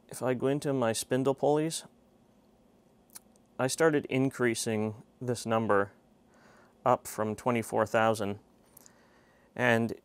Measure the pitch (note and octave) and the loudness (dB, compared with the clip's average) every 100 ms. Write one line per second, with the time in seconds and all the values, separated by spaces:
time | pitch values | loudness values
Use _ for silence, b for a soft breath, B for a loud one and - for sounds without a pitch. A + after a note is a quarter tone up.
0 | _ - B2 B2 C3 C#3+ D3 C3+ A2+ A2 | _ -4 -2 0 0 -2 -2 0 0 -2
1 | - C3 C3+ C3 C#3 D3 D#3+ - - _ | -2 0 0 0 2 2 0 -6 -12 _
2 | _ _ _ _ _ _ _ _ _ _ | _ _ _ _ _ _ _ _ _ _
3 | _ - - _ _ - C3 - D#3+ D3 | _ -20 -20 _ _ -4 -4 2 2 2
4 | - C3 C3+ - B2 A2+ A#2 G#2+ G#2+ G#2+ | 0 0 0 0 0 0 -2 -2 -2 -6
5 | - _ B2 A#2 A2+ A2+ A2 G2+ G2+ - | -16 _ -6 -6 -2 0 2 2 0 -6
6 | _ _ _ b b b b b B2+ B2 | _ _ _ b b b b b 0 0
7 | - - A2 G#2 B2+ A#2+ A2 A2+ G#2+ A2+ | 0 -4 -4 -2 -2 -2 0 0 2 2
8 | A2 A2 G2+ G#2 - _ b b b b | 2 2 -2 -6 -14 _ b b b b
9 | b b b b b - B2 A2+ A#2 - | b b b b b -2 2 2 0 -6